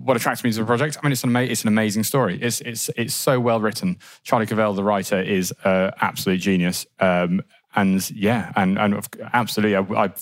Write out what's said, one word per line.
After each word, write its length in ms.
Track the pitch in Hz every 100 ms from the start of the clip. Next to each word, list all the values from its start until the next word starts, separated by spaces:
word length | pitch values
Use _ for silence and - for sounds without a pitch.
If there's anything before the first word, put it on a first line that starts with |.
what 120 | 127 123
attracts 260 | 143 123
me 80 | 123
to 80 | 110
the 60 | 110
project? 320 | 120 151 151
I 40 | 147
mean, 60 |
it's 120 | 131
an 60 | 127
ama-, 200 | 120 127
it's 120 | 113
an 60 | 113
amazing 360 | 107 110 101
story. 340 | 104 143 113 90
It's, 200 | 120 113
it's, 300 | - 113 -
it's 200 | - 113
so 260 | - - 127
well 180 | 120 113
written. 400 | 107 104 95 90 - -
Charlie 240 | - 123 107
Cavell, 300 | 110 107 98
the 80 |
writer, 360 | 101 101 95 98
is 320 | 95 98 90 -
a 300 | 101 92 95 -
absolute 400 | 101 - - 92
genius. 460 | 95 92 87 90 - -
Um, 420 | 95 87 87 92 - _ _
and 340 | - 98 95 -
yeah, 420 | 110 101 120 -
and, 240 | - 92 101
and 160 | 107
of-, 140 | 104 - - -
absolutely, 440 | 123 113 - 107 98
I, 280 | 95 113
I, 80 | 101 -